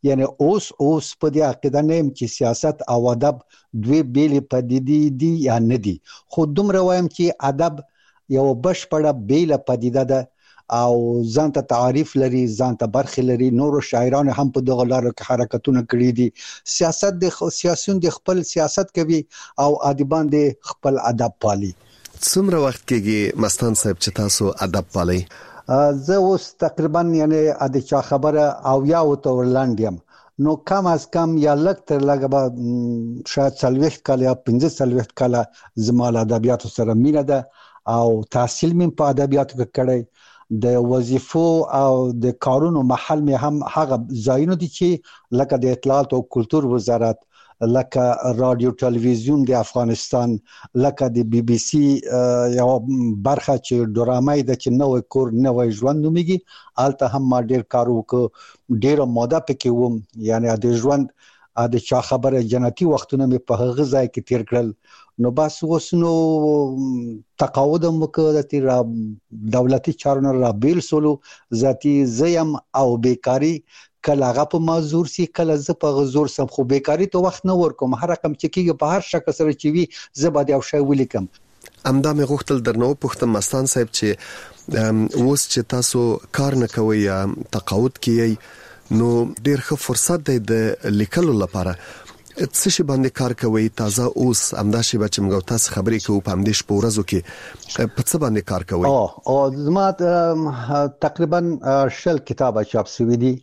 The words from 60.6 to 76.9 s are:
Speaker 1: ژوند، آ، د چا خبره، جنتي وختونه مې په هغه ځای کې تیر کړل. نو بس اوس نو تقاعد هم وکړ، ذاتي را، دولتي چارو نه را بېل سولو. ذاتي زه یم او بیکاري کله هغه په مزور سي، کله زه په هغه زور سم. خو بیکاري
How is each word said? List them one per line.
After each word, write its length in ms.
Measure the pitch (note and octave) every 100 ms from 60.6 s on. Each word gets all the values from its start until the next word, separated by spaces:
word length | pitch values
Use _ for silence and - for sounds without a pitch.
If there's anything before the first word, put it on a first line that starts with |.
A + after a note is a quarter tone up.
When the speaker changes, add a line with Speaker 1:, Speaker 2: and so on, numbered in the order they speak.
| A#2+
Speaker 1:
ژوند، 340 | A#2+ B2 C#3+ C3 _ _ _ _ -
آ، 100 | A#2+
د 100 | A#2
چا 240 | - B2+
خبره، 400 | - C3 C3 C3
جنتي 440 | A2+ B2 B2 A#2+
وختونه 420 | F3+ C#3+ - C3+ C3+
مې 120 | B2+
په 160 | -
هغه 300 | A2+ B2 B2
ځای 220 | D3 C3+ B2+
کې 140 | -
تیر 180 | - B2
کړل. 300 | A2 A#2+ A#2 G#2+ _ - _ -
نو 120 | A#2+
بس 340 | B2 D3+ -
اوس 300 | D#3+ D#3+ -
نو 180 | F3 E3+ E3 D#3+ D#3 D3+ D3 C#3 C3 C3+ B2+ A#2+ A2 - _
تقاعد 460 | C#3 - C#3 E3
هم 180 | E3 D#3+
وکړ، 300 | D#3 D#3+ D#3
ذاتي 280 | D3+ C#3+ D3
را، 240 | C3 B2 A#2+ A#2 A2 G#2+ _
دولتي 640 | A2 G#2+ B2 B2+ C3+ -
چارو 280 | - D3 C#3
نه 120 | C#3
را 200 | C3 B2
بېل 280 | G#2 C3 F3
سولو. 380 | - D3+ D3+ C#3+ _ - _
ذاتي 520 | A2+ C3+ C3+ D3 C#3+ C3+
زه 220 | A2+ D#3+
یم 280 | E3+ D#3+ C#3+ _
او 220 | C3 C3+ A#2+
بیکاري 680 | A#2+ B2 - C3 D3+ D#3+ _ - - _
کله 220 | - C#3+ B2+
هغه 180 | B2
په 140 | D3 E3+
مزور 480 | E3 E3 D#3 D#3+ E3
سي، 200 | - F3
کله 300 | - E3 D3+
زه 160 | C#3+
په 160 | E3+ D3+
هغه 160 | C#3
زور 220 | C#3 C3 C#3+
سم. 200 | - C3+
خو 160 | -
بیکاري 440 | B2+ C#3 C#3